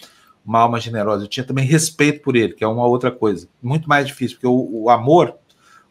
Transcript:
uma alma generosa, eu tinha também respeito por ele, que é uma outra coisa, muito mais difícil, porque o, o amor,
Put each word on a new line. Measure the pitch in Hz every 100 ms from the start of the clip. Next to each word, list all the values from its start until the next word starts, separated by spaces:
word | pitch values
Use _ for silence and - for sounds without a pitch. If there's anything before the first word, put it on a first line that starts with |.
| - _ _ _ -
uma | 113
alma | 117 117
generosa, | 113 113 104 101
eu | 101
tinha | -
também | 127 135 131
respeito | 156 160 - 147 147
por | 139 123
ele, | 107
que | -
é | 110
uma | 117 120
outra | 123 127
coisa, | 120 110 90 87 _
muito | 123 156 147
mais | 143 135
difícil, | - 123 -
porque | 127
o, | 127 90 110
o | 110
amor, | 117 123 170 143 - _ _ _ _ _